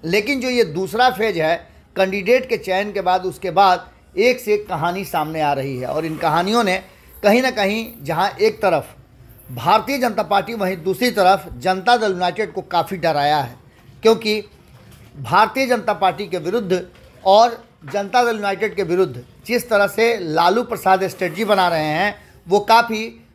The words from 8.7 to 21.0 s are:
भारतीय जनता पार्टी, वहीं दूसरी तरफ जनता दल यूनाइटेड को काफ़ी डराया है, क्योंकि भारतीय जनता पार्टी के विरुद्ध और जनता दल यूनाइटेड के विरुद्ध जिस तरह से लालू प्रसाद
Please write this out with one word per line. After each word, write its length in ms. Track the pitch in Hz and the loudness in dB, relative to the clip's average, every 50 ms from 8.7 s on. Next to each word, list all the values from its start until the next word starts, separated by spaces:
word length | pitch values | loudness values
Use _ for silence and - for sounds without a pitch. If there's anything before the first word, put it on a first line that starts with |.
| 170 147 131 - - - - _ _ - - - - - - - | 2 0 -2 -6 -20 -20 -20 _ _ -20 -20 -20 -20 -20 -18 -14
भारतीय 460 | 131 117 107 165 202 220 - - 269 240 | -12 -4 0 2 2 2 2 0 -4 -2
जनता 240 | 247 240 208 214 | -2 -2 -2 -4
पार्टी, 320 | 202 156 208 202 196 214 233 | -2 0 0 0 0 -2 -6
वहीं 220 | 220 196 185 190 | -4 -4 -4 -4
दूसरी 340 | 175 156 190 185 185 240 247 | -4 -4 -4 -2 0 0 0
तरफ 380 | - 208 185 180 196 190 - 175 - | 2 4 6 6 4 4 0 -12 -16
जनता 400 | 123 120 185 185 190 180 240 247 | -4 -2 -2 -2 0 2 2 2
दल 160 | 240 220 208 | 4 2 -2
यूनाइटेड 400 | 190 180 180 180 175 - 214 180 | -2 0 -2 -2 -2 -4 -6 -6
को 100 | 156 185 | -6 -10
काफ़ी 340 | - - - 170 160 - 190 | -10 -2 -2 -2 -2 -2 -6
डराया 420 | 180 156 165 156 147 143 147 151 147 | -2 -2 0 0 2 2 2 2 0
है, 180 | 135 120 120 - - - _ _ _ - - - | -2 -4 -10 -18 -20 -20 _ _ _ -20 -20 0
क्योंकि 400 | - 220 226 220 220 214 214 214 202 - - _ _ _ - - - - - - - - _ - | 2 2 2 4 0 -2 -2 -4 -4 -10 -20 _ _ _ -20 -20 -20 -20 -20 -20 -20 -20 _ -16
भारतीय 480 | 135 107 165 190 220 - - 262 269 | -6 0 4 4 4 4 2 -2 0
जनता 260 | 240 247 220 196 214 | 0 0 0 0 -2
पार्टी 340 | 208 170 190 185 165 160 208 | -2 2 0 0 0 -2 -8
के 120 | 175 180 180 | -6 -6 -6
विरुद्ध 480 | 151 170 196 240 214 175 180 180 180 - - - - - - - - | -4 -2 -4 -4 -2 0 -2 -2 -2 -8 -18 -20 -20 -20 -20 -4 2
और 320 | 190 196 214 233 240 233 - - _ _ _ - 139 | 4 6 6 6 4 2 -6 -16 _ _ _ -14 -8
जनता 300 | 156 202 202 196 - 247 247 | -6 -6 -6 0 0 2 2
दल 120 | 240 233 | 2 0
यूनाइटेड 380 | 214 208 202 196 170 214 214 165 | -2 -4 -4 -4 -2 -4 -4 -2
के 80 | 190 | -4
विरुद्ध 420 | 190 160 175 180 190 160 120 123 - - - - - | -2 -2 0 0 0 0 -2 -12 -16 -18 -20 -20 -8
जिस 220 | - 233 240 233 - | -2 -2 -2 -2 0
तरह 180 | 220 202 202 | 2 2 2
से 320 | 196 - - 226 233 233 208 | 0 0 0 0 0 0 -2
लालू 440 | 180 160 151 165 170 180 196 233 | -4 -4 0 2 2 2 2 2
प्रसाद 440 | 240 - 226 - - 190 190 185 | -2 -2 -6 -2 2 2 4 4